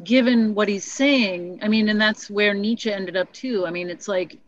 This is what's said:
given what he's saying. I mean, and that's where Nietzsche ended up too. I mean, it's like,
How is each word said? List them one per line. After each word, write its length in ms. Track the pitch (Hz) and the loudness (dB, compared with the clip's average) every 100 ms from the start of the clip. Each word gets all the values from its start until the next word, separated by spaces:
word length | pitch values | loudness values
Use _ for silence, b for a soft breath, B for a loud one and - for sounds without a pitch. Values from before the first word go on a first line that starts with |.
given 520 | 170 254 240 233 220 | 2 4 6 4 2
what 140 | 202 208 | 2 0
he's 160 | 202 | 0
saying. 760 | - - 277 269 202 180 175 180 | -4 0 2 2 2 -2 -8 -6
I 60 | 214 | 0
mean, 200 | 220 214 | 2 2
and 120 | 214 | 2
that's 280 | 214 214 - | 2 0 -6
where 240 | 202 208 | 0 2
Nietzsche 400 | 202 208 233 226 | 2 -2 -2 -4
ended 240 | 196 180 185 | -4 -4 -4
up 160 | 180 | -4
too. 320 | - 262 208 | -6 -4 -2
I 60 | 170 | -2
mean, 180 | 175 180 | -4 -8
it's 200 | 165 - | -8 -4
like, 300 | 185 170 - | -4 -4 -10